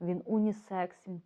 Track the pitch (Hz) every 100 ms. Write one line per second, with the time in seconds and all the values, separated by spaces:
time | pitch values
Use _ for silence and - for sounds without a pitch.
0 | 175 180 - 220 214 214 - 190 180 -
1 | - 175